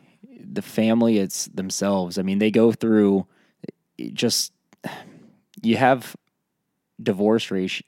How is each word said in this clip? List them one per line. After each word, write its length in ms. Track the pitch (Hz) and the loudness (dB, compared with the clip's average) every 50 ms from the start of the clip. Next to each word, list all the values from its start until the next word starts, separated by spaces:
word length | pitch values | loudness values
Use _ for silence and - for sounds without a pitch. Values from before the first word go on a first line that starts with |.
| _ _ _ _ | _ _ _ _
the 400 | - - 240 - - 101 104 104 | -20 -20 -20 -20 -16 -12 -10 -10
family, 560 | - - - 117 110 110 113 117 117 117 110 101 | -10 -6 -2 0 2 2 2 4 4 4 2 2
it's 280 | 95 90 - - - | 0 -2 -4 -8 -10
themselves. 720 | - - 95 95 95 - - 98 101 101 95 90 87 87 98 | -10 -8 -8 -8 -6 -6 -4 -2 0 0 0 -2 -4 -4 -4
I 40 | |
mean, 160 | 90 95 98 101 | -2 -2 0 0
they 120 | 107 110 | 2 2
go 180 | 101 117 113 117 | 4 4 4 4
through, 560 | 110 - 113 113 110 107 104 101 98 95 95 - _ _ _ _ _ _ - - - _ _ _ _ - | 2 2 0 2 4 4 6 4 4 2 0 -4 _ _ _ _ _ _ -18 -18 -18 _ _ _ _ -12
it 160 | 57 - 101 | -12 -10 -6
just, 380 | 107 120 113 - - - - _ _ _ _ _ _ - - - - - - - - - - _ _ _ _ _ - | -2 -2 0 0 -2 -4 -6 _ _ _ _ _ _ -16 -16 -16 -16 -18 -20 -20 -20 -20 -20 _ _ _ _ _ -4
you 140 | - 113 113 110 | 0 0 2 4
have 360 | 131 127 135 123 - - - - _ _ _ _ _ _ _ _ _ _ _ _ _ _ _ - | 4 4 2 2 -2 -10 -18 -20 _ _ _ _ _ _ _ _ _ _ _ _ _ _ _ -6
divorce 480 | 113 120 98 90 104 107 110 113 - - | -4 -2 0 2 2 2 2 2 0 -2
rati-, 320 | 98 95 92 92 - - - | -4 -4 -4 -4 -6 -8 -8